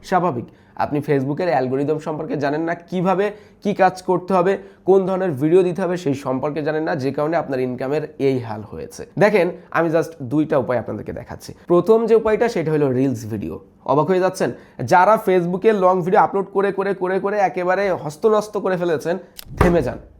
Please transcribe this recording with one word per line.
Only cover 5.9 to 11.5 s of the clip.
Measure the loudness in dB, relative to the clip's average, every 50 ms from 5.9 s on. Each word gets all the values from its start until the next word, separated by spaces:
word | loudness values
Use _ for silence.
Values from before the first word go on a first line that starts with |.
| -2 -2 -2
সেই | -2 -2 -2 -2
সম্পর্কে | -4 -4 -2 -2 -4 -4 -4 -4 -2
জানেন | -2 -2 -2 -2
না, | -2 -2
যে | -2 -4 -2
কারণে | -2 -2 0 0 -2
আপনার | -2 -2 -2 -2 -2 -4
ইনকামের | -4 -6 -4 -2 -2 -4 -4 -6 -6 -2 0 0
এই | 0 0 -4 -6
হাল | -10 -10 -12 -14
হয়েছে। | -12 -12 -12 -12 -12 -16 -16 -10 0 2
দেখেন, | 2 4 4 4 2 2 -2 -8 -16 -4 -2
আমি | 0 0 2 2
just | 0 -2 -2 -6 -14 -10 -4
দুইটা | 0 0 0 2 0 0 0
উপায় | 0 -2 -4
আপনাদেরকে | -4 -6 -8 -8 -8 -10 -10 -12
দেখাচ্ছি। | -12 -14 -16 -16 -16 -18